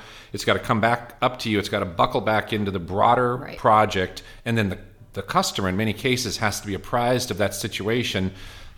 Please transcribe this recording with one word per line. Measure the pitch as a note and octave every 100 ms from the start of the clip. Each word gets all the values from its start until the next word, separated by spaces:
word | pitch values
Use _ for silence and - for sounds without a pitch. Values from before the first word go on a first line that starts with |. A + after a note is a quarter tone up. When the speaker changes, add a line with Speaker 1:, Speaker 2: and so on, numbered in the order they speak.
| - - -
Speaker 1:
it's | G2+
gotta | A2+ F#2+
come | - A2
back | A#2 A#2+ - -
up | C3 -
to | A#2
you. | G2+
It's | -
gotta | G#2 F#2+
buckle | F2+ B2 C3
back | G#2 G#2+ -
into | G#2+ G2
the | F#2
broader | E2 G2 A2 B2 B2 B2
Speaker 2:
Right. | - -
Speaker 1:
project, | A#2+ G#2+ G#2+ F#2+ F#2 - - -
and | A#2 A#2
then | G2
the, | F#2 - - -
the | G2+
customer, | - F3+ F#3+ - G2
in | G2+
many | A2
cases, | - C3 B2 G#2 -
has | G#2+ -
to | G#2
be |
apprised | F#2+ - A#2+ A#2+ B2 -
of | G2
that | G2
situation. | - A2 - G2+ B2 - G2 F#2 - - - -